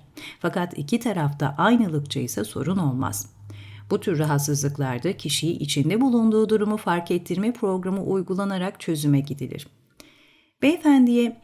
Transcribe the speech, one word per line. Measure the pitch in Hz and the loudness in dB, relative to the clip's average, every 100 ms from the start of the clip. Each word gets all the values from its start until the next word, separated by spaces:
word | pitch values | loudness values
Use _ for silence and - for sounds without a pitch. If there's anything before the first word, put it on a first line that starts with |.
| - - - - | -18 -20 -18 -6
Fakat | 175 180 175 - | -4 -2 -4 -6
iki | 147 233 | -4 -2
tarafta | 233 185 147 143 147 143 | 0 0 -2 0 -4 2
aynılıkçı | 185 240 208 156 143 135 | 4 4 2 -2 -4 -4
ise | 123 - | -4 -4
sorun | - - 135 190 | -6 -4 -2 0
olmaz. | 151 127 135 - - - - - - - - | 0 0 -2 -4 -10 -16 -18 -18 -18 -14 -4
Bu | 202 | -4
tür | 214 156 | -2 0
rahatsızlıklarda | 156 143 143 147 143 143 135 120 165 196 | 0 0 0 0 -2 -2 -4 -2 -4 -4
kişiyi | 151 147 156 - | -4 -2 -2 -2
içinde | 143 143 143 208 | -2 0 0 2
bulunduğu | 269 240 226 214 214 | 2 4 4 4 4
durumu | 214 208 214 | 2 2 -2
fark | 196 175 175 | 0 -2 0
ettirme | 175 175 175 220 | -2 -2 -2 -2
programı | 240 202 185 185 196 | -2 -2 -2 -2 -4
uygulanarak | - 190 175 185 196 190 185 - | -2 -2 -2 -2 -2 -2 -4 -6
çözüme | - 160 147 143 | -4 -2 2 2
gidilir. | 143 143 135 - - _ _ _ - _ _ _ _ - | 0 -6 -8 -10 -14 _ _ _ -20 _ _ _ _ 0
Beyefendiye, | 269 339 302 277 247 240 240 - | 2 4 6 8 8 6 2 -2